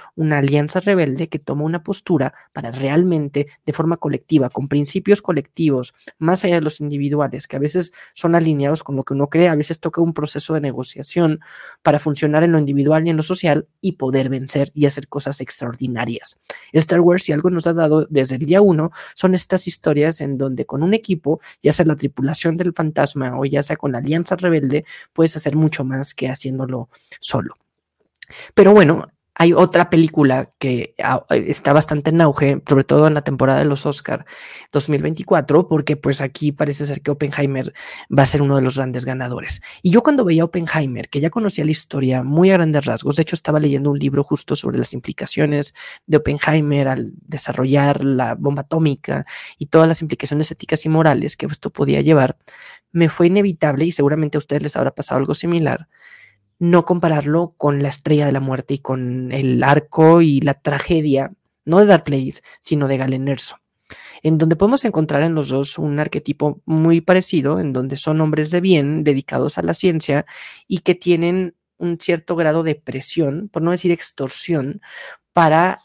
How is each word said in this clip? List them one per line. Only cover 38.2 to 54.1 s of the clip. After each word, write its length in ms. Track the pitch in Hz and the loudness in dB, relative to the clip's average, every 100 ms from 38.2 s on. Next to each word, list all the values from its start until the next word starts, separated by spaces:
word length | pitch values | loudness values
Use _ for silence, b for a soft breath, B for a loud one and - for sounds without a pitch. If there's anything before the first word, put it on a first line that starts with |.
a 20 | 135 | 2
ser 160 | 147 | 2
uno 140 | 139 139 | 2 2
de 60 | |
los 140 | 131 127 | 0 -2
grandes 300 | 127 123 127 | -4 -6 -6
ganadores. 560 | 131 123 123 - - B B | -6 -8 -8 -6 -8 B B
Y 100 | 180 | 4
yo 100 | 214 | 4
cuando 220 | 311 285 | 4 2
veía 200 | 190 165 | 2 2
Oppenheimer, 640 | 165 175 165 160 135 117 - | 2 -2 -4 -2 -2 -6 -6
que 120 | 143 | -2
ya 100 | 156 | -2
conocía 340 | 240 208 - | -2 -4 -2
la 60 | 151 | -2
historia 520 | 151 - 143 131 127 | -2 -4 -2 -2 0
muy 280 | 127 151 190 | 0 4 4
a 40 | |
grandes 300 | 190 160 147 | 4 2 0
rasgos, 320 | 139 113 139 143 | -2 -4 -2 -2
de 60 | |
hecho 120 | 156 | -2
estaba 260 | 170 - 151 | -4 -2 0
leyendo 300 | 151 139 143 | 2 0 0
un 80 | 143 | 0
libro 260 | 139 143 | -2 -2
justo 320 | 143 151 - 147 | -2 -4 -2 -2
sobre 200 | 120 127 | -2 -2
las 160 | 120 | -4
implicaciones 840 | 127 - - - - 151 147 147 - B B - | -6 -10 -10 -6 -2 0 0 -4 -8 B B 0
de 120 | 151 | 0
Oppenheimer 720 | 147 143 - 156 147 143 135 | 2 -2 0 0 2 0 0
al 240 | 131 113 - - | -2 -6 -12 -12
desarrollar 800 | 151 - - 131 143 139 143 | -8 -6 -2 2 2 2 2
la 300 | 139 127 120 | 0 0 -2
bomba 280 | 120 143 143 | -2 -2 -4
atómica 640 | 139 160 156 135 - 139 139 B B B | -2 0 0 0 -6 -8 -8 B B B
y 80 | 143 | 2
todas 220 | 160 165 | 4 4
las 140 | 160 | 2
implicaciones 480 | 156 147 147 147 156 | -4 -6 -4 -2 -2
éticas 340 | 156 - 151 | -4 -4 -4
y 60 | 156 | 0
morales 480 | 156 160 147 - - | 4 4 2 -2 -6
que 80 | 143 | -8
esto 240 | 151 - | -8 -8
podía 320 | - 139 143 | -2 0 2
llevar, 340 | 143 156 131 - B B B B _ | 4 4 2 -2 B B B B _
me 160 | 170 160 | 0 0
fue 200 | - 170 | 2 2
inevitable, 580 | 196 202 165 151 139 165 | 4 0 0 -2 0 -2
y 60 | |
seguramente 440 | 165 143 | 2 0